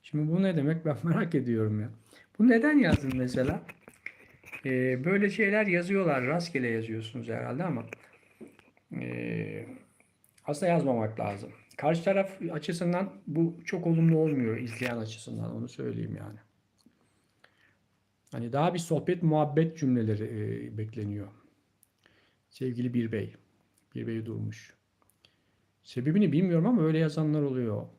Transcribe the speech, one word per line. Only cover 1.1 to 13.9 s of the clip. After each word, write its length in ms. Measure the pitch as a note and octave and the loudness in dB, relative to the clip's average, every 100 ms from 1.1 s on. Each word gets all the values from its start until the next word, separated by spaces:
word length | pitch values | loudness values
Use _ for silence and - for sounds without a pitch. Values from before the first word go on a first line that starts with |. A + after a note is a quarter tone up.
| E3+ F3 C#3 | 2 2 0
ediyorum 460 | A#2+ A2+ G#2+ G#2+ | 2 2 2 0
ya. 80 | A2 - _ - _ - | -4 -10 _ -20 _ 4
Bu 80 | A#3 | 6
neden 320 | A3+ D4 D4 | 8 6 6
yazdın 320 | F3+ - C3+ B2+ | 6 4 2 -2
mesela? 460 | B2+ C3 C3 - - - - _ - - - - - - C3+ | 0 0 0 -2 -8 -20 -20 _ -18 -18 -20 -20 -16 -8 -2
Ee, 380 | B2+ B2+ B2+ D3+ | 0 0 0 2
böyle 240 | G3 G3+ | 2 2
şeyler 380 | G3+ G3+ G#3 G3+ | 2 2 2 2
yazıyorlar. 580 | F3 F3 G3 F3 C3+ B2 | 2 2 2 2 2 2
Rastgele 420 | E3+ E3+ C#3 B2 | -2 -2 -2 0
yazıyorsunuz 600 | A2+ A2+ A2 A2 B2 A2+ | -2 -2 -6 -8 -10 -6
herhalde 360 | A#2 A#2+ B2+ | -6 -4 -4
ama, 220 | F#3 A#2+ A2+ - - _ _ _ - - _ _ _ - | -4 -4 -8 -16 -20 _ _ _ -20 -20 _ _ _ -10
ee, 640 | B1 A#1+ A#1 A1 G#1 G#1 A1 - _ _ _ _ _ _ - | -8 -6 -6 -6 -6 -10 -12 -16 _ _ _ _ _ _ -8
aslında 260 | D3 F3+ | -2 2
yazmamak 480 | E3+ C3+ A#2+ G#2+ A2 | 2 2 0 0 -2
lazım. 320 | G#2 G2+ A#2+ - _ - | -6 -6 -12 -18 _ -2
Karşı 260 | D3 E3 | 0 2
taraf 380 | G3+ G3 G3 - E3+ | 2 2 0 -6 -8
açısından 640 | D#3 E3+ E3+ F3 F3 G3 - - | -6 -6 -2 0 0 -2 -8 -4
bu 280 | D3+ E3 - - | 0 0 0 -8
çok 220 | F#3 | -4
olumlu 300 | E3+ | 2